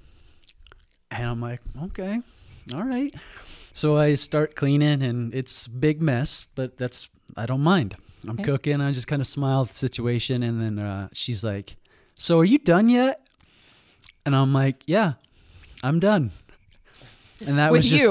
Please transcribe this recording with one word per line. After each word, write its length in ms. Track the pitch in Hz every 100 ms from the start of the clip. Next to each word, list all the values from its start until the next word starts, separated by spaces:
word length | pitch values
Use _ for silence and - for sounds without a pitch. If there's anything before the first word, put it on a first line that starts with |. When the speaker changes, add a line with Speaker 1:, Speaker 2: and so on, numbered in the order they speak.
| - - - - _ - - - _ _ -
Speaker 1:
And 160 | 107 120
I'm 140 | 117
like, 200 | 117 127 - 127
"Okay, 360 | 185 - 190 233 - - - - -
all 80 | 147
right." 320 | 254 247 285 - - - - - -
So 240 | - 151 151
I 180 | 151
start 420 | 139 - 151 156 -
cleaning, 460 | 139 143 147 143
and 300 | 127 120 117
it's 320 | 131 127 - 117
a 40 |
big 320 | 123 151 151
mess, 420 | 160 120 131 - -
but 220 | - 127 -
that's, 320 | 123 - - _ - -
I 100 | 113
don't 140 | 135
mind. 320 | 156 190 98 - - - 107
I'm 40 |
Speaker 2:
Okay. 120 | 113
Speaker 1:
cooking. 360 | 107 139 147 143
I 120 | 143
just 140 | 127 -
kinda 180 | 143
smile 380 | 127 143 135 135
at 60 | 123
the 60 |
situation, 680 | - 127 - 120 120 - 123
and 180 | 117 117
then, 180 | 110 104
uh, 300 | 104 98 95
she's 320 | - 135 104
like, 320 | 110 101 - - _ _ _ -
"So 240 | - 165
are 40 |
you 140 | 180 285
done 300 | 175 170 226
yet?" 380 | 247 262 277 _ _ _ _ _ _ _ _ - _ 143
And 80 |
I'm 180 | 135 135
like, 300 | 139 135 - -
"Yeah, 280 | 196 190 127 _ _ _ - - -
I'm 160 | 127 165
done." 320 | 196 202 110 - _ - _ _ _ - - - _ - 160
And 120 | 143
that 120 | 156
Speaker 2:
With 80 | 160
Speaker 1:
was 100 | -
just, 120 | 294 233